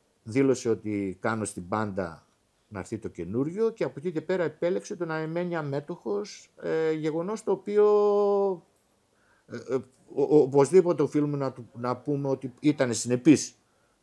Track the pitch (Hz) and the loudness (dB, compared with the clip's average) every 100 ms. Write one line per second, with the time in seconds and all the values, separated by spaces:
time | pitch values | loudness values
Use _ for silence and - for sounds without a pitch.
0 | _ _ - 113 135 123 120 107 104 101 | _ _ -4 2 2 2 0 -2 -2 -4
1 | 98 90 117 113 104 - 90 107 107 95 | -4 -4 -4 -4 -6 -8 -6 -4 -2 -4
2 | 90 80 _ _ _ _ _ 104 87 107 | -6 -8 _ _ _ _ _ -12 -10 -10
3 | 95 90 85 110 143 180 226 220 156 131 | -10 -10 -6 -4 -4 -2 -4 -2 -6 -6
4 | 160 156 156 185 160 - 170 196 - 208 | -8 -6 -4 -2 -4 -4 -4 -4 -6 -8
5 | 170 156 156 165 175 170 147 139 147 175 | -6 -6 -4 -4 -4 -4 -4 -6 -6 -10
6 | 117 104 202 - - - 170 160 160 156 | -6 -6 -6 -14 -20 -12 -4 -2 0 -2
7 | 156 156 170 214 - 196 - 208 208 208 | -2 -4 -4 -6 -4 -4 0 4 4 6
8 | 208 202 202 202 196 180 - _ _ _ | 4 2 2 2 0 -4 -10 _ _ _
9 | _ _ _ _ - 117 - 127 120 _ | _ _ _ _ -16 -14 -6 -6 -6 _
10 | - - 139 151 135 139 135 180 175 156 | -10 -2 4 6 6 6 6 6 6 4
11 | 147 151 147 143 135 127 113 - 120 127 | 0 0 0 -2 -4 -8 -14 -8 -4 -4
12 | - 143 139 135 131 - 151 147 131 113 | -4 -4 -2 -4 -4 -4 0 2 0 -2
13 | 117 123 143 131 - - _ _ _ _ | 0 2 6 6 4 -12 _ _ _ _